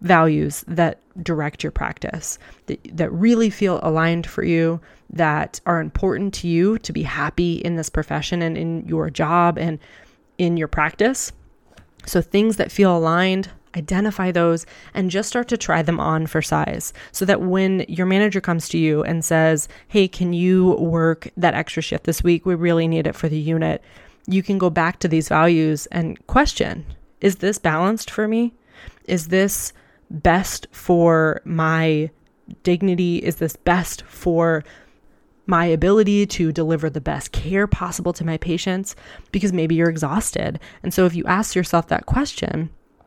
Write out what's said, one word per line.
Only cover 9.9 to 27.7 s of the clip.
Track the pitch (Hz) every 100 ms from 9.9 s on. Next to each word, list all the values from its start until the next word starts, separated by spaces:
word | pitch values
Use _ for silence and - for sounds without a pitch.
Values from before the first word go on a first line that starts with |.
| - - _ _ -
in | 175 170
your | 151
practice. | - 151 - 226 - - - - _ _ - - _ -
So | 180
things | - 202 220 202
that | -
feel | - 190 175
aligned, | 160 170 190 190 190 - _ 175
identify | 151 185 208 196 185
those | 175 170 165 - - -
and | - 185
just | 190 220
start | 247 240
to | 233
try | - 165
them | 160 170
on | 160 160 160
for | 160
size, | - 156 151 - - - -
so | -
that | 190 196
when | 180 185 190 190 -
your | 165 185
manager | 190 214 190
comes | - 170 -
to | 165
you | 156 151
and | - 165
says, | 156 160 160 156 - - -
"Hey, | 214 185
can | - 180
you | 175 180 185 185
work | - 165 165 165 165 - -
that | 170
extra | 139 - -
shift | - -
this | - 165
week? | 175 170
We | 185
really | 175 170 165 165
need | 160 160
it | -
for | 160
the | 156
unit." | 151 165 160 151 - - - _ -
You | 185
can | 180 196
go | 180
back | 160 165 -
to | 180
these | 160 151
values | 156 170 165 156 151 -
and | 175 160 - -
question, | 262 294 - - - - - - -
"Is | 196 196
this | 190 208
balanced | 165